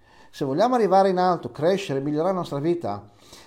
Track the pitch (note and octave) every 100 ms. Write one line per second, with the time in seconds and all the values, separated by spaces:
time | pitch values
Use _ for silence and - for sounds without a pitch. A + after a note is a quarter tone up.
0 | _ - - - C#3 D3+ A#3+ B3 G3 F#3+
1 | G3 F3+ F3+ E3+ - - E3 F#3+ - C3+
2 | C#3+ D3 F3+ F#3 E3 C#3 D#3+ F3 G#2 G2+
3 | - - - -